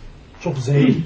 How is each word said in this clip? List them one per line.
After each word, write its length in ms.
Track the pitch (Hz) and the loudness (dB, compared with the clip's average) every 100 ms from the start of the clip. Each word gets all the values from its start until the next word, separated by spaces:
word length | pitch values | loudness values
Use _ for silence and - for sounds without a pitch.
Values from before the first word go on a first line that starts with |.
| - - - - | -20 -20 -20 -12
çox 140 | - 127 120 | -8 -6 0
zəif, 340 | 143 - - | 2 4 2